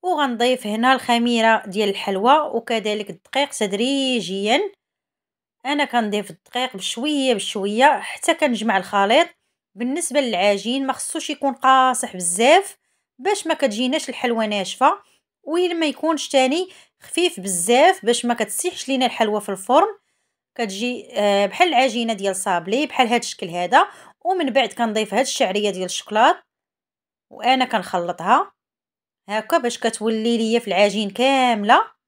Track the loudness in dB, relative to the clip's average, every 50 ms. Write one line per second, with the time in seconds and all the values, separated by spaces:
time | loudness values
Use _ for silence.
0 | 0 0 0 0 0 0 0 0 2 0 0 0 -2 -6 -2 2 4 4 4 2
1 | 2 0 0 2 2 0 0 2 4 4 4 4 0 -4 -4 -2 0 0 -2 -4
2 | -4 -4 -4 0 4 4 4 4 2 0 -4 -6 -4 -2 -4 -4 -2 -4 -4 -4
3 | -6 -10 -14 -18 _ _ -2 -2 -2 -2 -2 -4 -4 -2 -2 -2 -2 0 0 0
4 | 0 0 -2 -2 -4 -4 -6 -4 -2 0 0 0 0 -4 -8 _ _ _ _ _
5 | _ _ _ _ _ _ _ _ _ _ _ _ _ -4 -2 -2 -2 0 0 -2
6 | -2 0 -4 -4 -6 -6 -14 _ _ _ -6 -4 -4 -4 -6 -8 -8 -8 -8 -4
7 | -4 -2 -2 0 0 0 -2 -4 -6 -8 -8 -6 -6 -4 0 4 4 4 4 2
8 | -4 -10 -12 -6 -2 -2 0 0 0 0 0 -2 -2 0 0 0 -2 0 0 0
9 | 2 4 4 4 4 2 _ _ _ _ _ _ _ _ _ -8 -6 -4 -4 -4
10 | -6 -2 -2 -2 0 0 0 2 2 2 2 0 -2 -4 -4 -2 -2 -4 -4 -6
11 | -6 -8 -8 -8 -6 -6 -8 -4 -4 -4 -4 0 2 4 4 6 4 4 2 -2
12 | -6 -8 -8 -6 -6 -4 -2 2 4 6 6 6 4 0 -14 _ _ _ _ _
13 | _ _ _ _ -2 -2 -2 -2 -2 -4 -2 0 0 -2 -2 -2 -4 -2 -2 -4
14 | -4 -6 -10 -4 -2 -2 0 0 -2 -2 -2 -4 -4 -6 -4 2 2 2 2 0
15 | _ _ _ _ _ _ _ _ _ -4 -2 0 0 0 0 0 -2 -2 -2 -2
16 | -2 -2 -2 -2 -4 0 2 2 2 2 2 -2 -4 -6 -10 -20 _ _ _ _
17 | -20 -8 -2 0 0 0 -2 -4 -8 -6 -4 -4 2 4 6 6 6 6 4 2
18 | 0 -2 0 0 0 -2 -2 -2 -4 -6 -4 -6 -6 -6 -6 -6 -6 -4 -2 0
19 | 0 -2 0 0 0 0 0 -2 -4 -6 -8 -8 -2 2 4 4 4 4 -2 _
20 | _ _ _ _ _ _ _ _ _ _ _ -6 -6 -6 -4 -6 -4 -4 -6 -6
21 | -10 -8 -4 0 2 4 4 4 2 0 2 2 2 4 4 2 2 2 0 -2
22 | -4 -4 -4 -2 -2 -4 -4 -2 -2 -2 -2 -2 -2 -2 -2 -2 -2 -2 0 0
23 | 2 2 2 -2 -2 -4 -10 -10 -10 -8 -6 -6 -4 2 4 4 2 2 -4 -20
24 | -20 -20 _ _ _ -4 -2 -2 -2 0 2 0 0 0 -2 -4 -4 -2 0 -2
25 | -4 0 0 -2 -2 -2 0 -2 0 0 0 -2 -2 -2 -2 -4 -6 -6 -8 -10
26 | -10 -4 2 4 4 4 4 2 _ _ _ _ _ _ _ _ _ _ _ _
27 | _ _ _ _ _ _ -18 -6 0 0 0 0 0 -2 -2 -4 -4 -2 -4 -4
28 | -4 -4 -8 -6 0 2 2 2 2 -2 _ _ _ _ _ _ _ _ _ _
29 | _ _ _ _ _ -6 -6 -6 -2 0 0 0 0 -2 -6 -2 -4 -4 -4 -2
30 | -4 -2 -2 0 0 0 0 0 0 0 0 -2 -2 0 2 4 4 4 2 0
31 | -4 -4 -2 0 2 2 4 4 2 2 2 0 4 6 6 6 6 0 _ _
32 | _